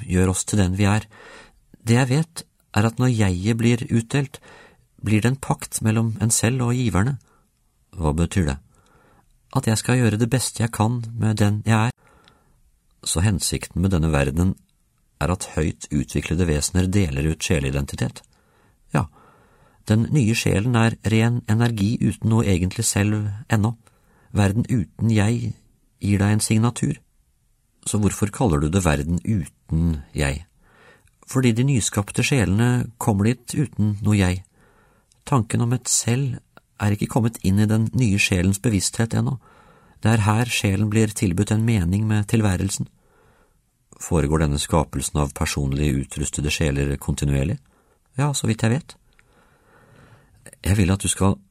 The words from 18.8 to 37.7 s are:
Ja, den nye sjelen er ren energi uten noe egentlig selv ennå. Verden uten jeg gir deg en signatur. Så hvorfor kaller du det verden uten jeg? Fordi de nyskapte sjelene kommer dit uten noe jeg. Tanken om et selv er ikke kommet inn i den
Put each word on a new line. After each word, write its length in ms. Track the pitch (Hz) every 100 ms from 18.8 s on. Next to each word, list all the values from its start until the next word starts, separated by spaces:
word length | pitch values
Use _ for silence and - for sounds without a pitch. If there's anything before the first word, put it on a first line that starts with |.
| _
Ja, 120 | 147 85 - - _ _ _ _ _ -
den 180 | 107 117
nye 200 | 151 107 113
sjelen 400 | - 92 113 120
er 180 | 113 113 -
ren 280 | 110 113 120 -
energi 460 | 107 120 113 98 120
uten 320 | 120 - 110
noe 140 | 110 117
egentlig 380 | 90 90 - 113
selv 400 | - 101 107 107 104 135
ennå. 220 | 113 104 117 _ _ _ _ _
Verden 340 | 104 98 101 -
uten 420 | 123 82 - 110
jeg 420 | 107 101 120 117 - _ _ _ _
gir 220 | 98 101
deg 140 | 101 107
en 80 |
signatur. 560 | - 110 117 - - - _ _ _ _ _ _ _ _ -
Så 120 | 104
hvorfor 320 | 107 - 101
kaller 280 | - 127 73
du 80 | 76
det 120 | 95
verden 360 | 87 73 73 87
uten 800 | - 107 69 - - 80 85 78 71 67
jeg? 280 | 71 69 - _ _ _ - _ _ _ -
Fordi 220 | 131 127 117
de 80 |
nyskapte 600 | 131 135 - - 101 - 120
sjelene 640 | 143 90 98 120 123 120 -
kommer 320 | - 101 104
dit 240 | 127 -
uten 420 | 180 151 - 107 101
noe 160 | 101 104
jeg. 240 | 92 92 - _ _ _ _ _ _ _ -
Tanken 340 | 139 107 110
om 80 | 117 123
et 120 | -
selv 520 | - - 120 139 120 - - _ -
er 140 | 104
ikke 160 | 101 -
kommet 260 | 139 113 -
inn 160 | 95 98
i 80 |
den 200 | 107